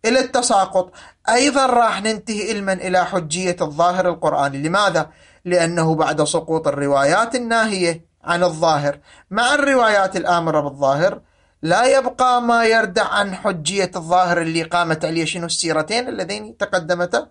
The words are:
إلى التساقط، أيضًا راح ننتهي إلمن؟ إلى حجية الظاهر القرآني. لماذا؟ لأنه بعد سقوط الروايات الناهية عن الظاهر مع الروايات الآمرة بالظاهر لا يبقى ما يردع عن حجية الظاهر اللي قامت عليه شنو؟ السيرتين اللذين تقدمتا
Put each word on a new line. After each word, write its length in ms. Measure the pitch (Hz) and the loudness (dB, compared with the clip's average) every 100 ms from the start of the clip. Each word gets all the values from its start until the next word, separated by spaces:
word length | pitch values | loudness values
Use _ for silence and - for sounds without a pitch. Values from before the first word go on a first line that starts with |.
| 226 | 2
إلى 140 | 262 | 0
التساقط، 720 | 254 254 240 202 190 190 180 - - _ - | 0 -2 2 2 2 0 -2 -12 -20 _ 0
أيضًا 360 | 240 277 269 262 | 2 2 2 2
راح 360 | 233 226 196 | 4 2 0
ننتهي 500 | 214 214 - 208 208 | -4 -6 -6 -6 -4
إلمن؟ 300 | 208 196 185 | -4 -4 -4
إلى 240 | 185 180 175 | 0 0 0
حجية 520 | 190 156 170 185 175 | -4 -4 -4 -4 -2
الظاهر 480 | 156 147 175 180 180 | -4 0 0 2 -2
القرآني. 480 | 165 165 143 139 139 | 0 -2 0 -2 -2
لماذا؟ 520 | 156 190 202 170 160 _ - _ 175 | -2 2 2 0 -4 _ -20 _ 0
لأنه 500 | 175 165 170 160 160 | 0 2 0 0 2
بعد 280 | 143 156 | 0 0
سقوط 440 | 151 170 160 160 160 | 0 -2 -2 -2 0
الروايات 680 | 143 139 139 139 185 233 247 | -2 0 2 4 2 0 -2
الناهية 720 | 233 233 220 196 170 165 _ _ | 0 0 0 0 -2 -2 _ _
عن 200 | - 170 | -4 0
الظاهر 560 | 180 160 165 151 143 - _ - _ | 0 2 0 2 0 -4 _ -20 _
مع 240 | 208 240 | -2 0
الروايات 600 | 285 277 269 226 202 190 190 | 2 2 4 4 2 2 -2
الآمرة 440 | 170 175 165 151 | 0 0 2 0
بالظاهر 640 | 143 135 139 143 185 - _ _ _ _ | -2 -2 0 2 0 -2 _ _ _ _
لا 360 | 160 185 254 277 | 0 2 4 4
يبقى 440 | 254 254 254 247 | 2 0 2 2
ما 240 | 240 233 226 | 2 2 4
يردع 420 | 226 220 180 208 | 2 2 -2 0
عن 280 | 202 202 185 | 0 -2 -4
حجية 560 | 208 180 147 196 180 185 | -4 -4 -4 -2 -2 -4
الظاهر 460 | 160 180 180 175 | 0 2 4 0
اللي 220 | 160 165 | 0 -2
قامت 420 | 160 175 170 160 175 | -2 -2 0 -2 -2
عليه 200 | 160 156 | -2 -2
شنو؟ 200 | 180 170 | -4 -6
السيرتين 640 | - 165 202 208 226 254 | -4 -2 -2 0 -4 -4
اللذين 500 | 220 180 208 214 - | -8 -8 -8 -12 -8
تقدمتا 720 | 202 185 160 175 180 - - | -2 -2 -2 -2 -2 -2 -4